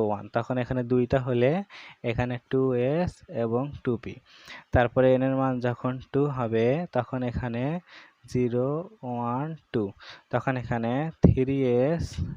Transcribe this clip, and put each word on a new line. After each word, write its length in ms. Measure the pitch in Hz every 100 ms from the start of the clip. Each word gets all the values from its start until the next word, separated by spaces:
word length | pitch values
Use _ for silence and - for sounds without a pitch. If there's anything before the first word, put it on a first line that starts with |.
| 107
ওয়ান, 160 | 101 101
তখন 220 | 120 117 127
এখানে 240 | 120 127
দুইটা 360 | 120 127 123 135
হলে 320 | 127 120 123 175 202 - - -
এখানে 320 | 123 117 123 123 -
টু 120 | 131 131
এস 380 | 123 127 156 180 - -
এবং 340 | 143 117 120 143 139
টু 80 | - 113
পি। 160 | 92 - - - - - -
তারপরে 360 | 127 123 - 131
এন 100 | 127
এর 120 | 131 135
মান 180 | 135 127
যখন 340 | 120 120 131 127 -
টু 100 | 135 143
হবে, 420 | 131 117 113 117 147 175
তখন 280 | 123 120 127
এখানে 400 | 123 - 123 117 135 175 - - - _ -
জিরো 360 | 127 123 120 135 151 190 -
ওয়ান 460 | 127 120 120 123 156 160 _
টু, 120 | 120 101 - - - _
তখন 240 | 120 135 127
এখানে 340 | 117 120 113 127 160 -
থ্রি 340 | - - 131 139 131 120 135
এস, 180 | 170 - - -